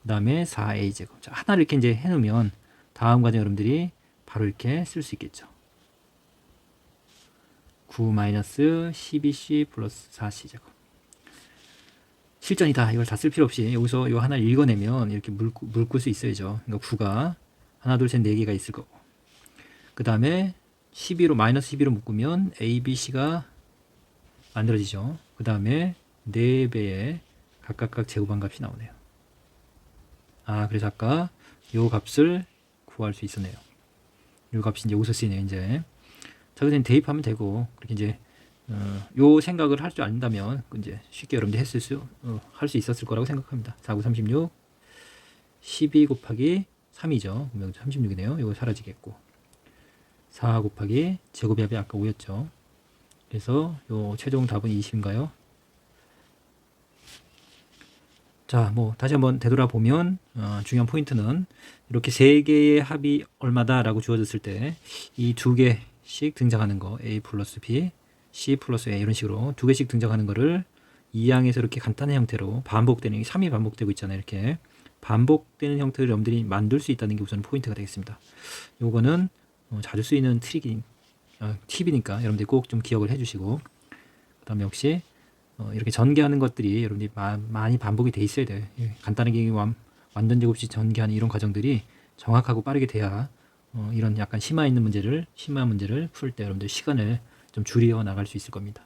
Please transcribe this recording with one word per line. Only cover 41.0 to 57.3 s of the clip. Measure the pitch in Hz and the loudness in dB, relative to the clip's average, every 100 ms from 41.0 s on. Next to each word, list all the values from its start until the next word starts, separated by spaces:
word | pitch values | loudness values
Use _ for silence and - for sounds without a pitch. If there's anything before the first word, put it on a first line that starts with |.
| - | -16
쉽게 | - - 123 | -20 -4 -2
여러분들이 | 104 110 | 0 0
했을 | 117 123 | -2 -4
수, | - 139 127 - | -4 -8 -10 -14
어, | 123 107 - | -10 -10 -12
할 | - 147 | -6 -2
수 | 123 | -2
있었을 | 107 120 117 | -2 -6 -4
거라고 | 110 123 | -4 -2
생각합니다. | 143 131 127 110 - | -4 -6 -10 -10 -14
사, | - 107 | -6 -2
구, | |
삼십육, | 107 113 107 135 165 _ _ _ _ - - - _ _ _ _ | 0 0 0 0 -2 _ _ _ _ -20 -20 -20 _ _ _ _
십이 | - - 151 151 147 | -16 -2 4 6 4
곱하기 | 131 - 113 143 185 190 _ _ | 2 -4 -2 0 0 -2 _ _
삼이죠. | - 165 135 98 107 139 | -8 -2 -2 -2 -8 -8
그러면 | 113 95 | -8 -8
삼십육이네요. | - 127 139 110 95 101 156 | -8 -8 -2 -2 -2 -4 -4
요거 | 110 | -4
사라지겠고. | 101 123 104 - - - - _ _ _ _ _ _ _ _ _ _ _ | -4 -4 -6 -10 -18 -18 -20 _ _ _ _ _ _ _ _ _ _ _
사 | - 120 113 | -4 0 2
곱하기 | 104 - 104 120 175 185 _ | 0 -6 -2 0 0 -4 _
제곱의 | - 107 107 104 | -6 -2 0 0
합이 | 110 | -2
아까 | 95 107 | -6 -4
오였죠. | 107 107 - 98 156 _ _ _ _ _ _ _ _ | -4 -6 -8 -10 -10 _ _ _ _ _ _ _ _
그래서 | 110 110 135 165 151 - | -10 -2 -2 -2 -8 -8
요 | 110 104 107 | -6 -4 -6
최종 | 139 131 123 | -2 0 0
답은 | 107 110 | -2 -2
이십인가요? | 104 101 110 101 107 147 - _ _ _ _ _ _ _ _ _ _ _ _ _ _ _ _ - - _ | -2 -2 -4 -2 -4 -4 -10 _ _ _ _ _ _ _ _ _ _ _ _ _ _ _ _ -20 -20 _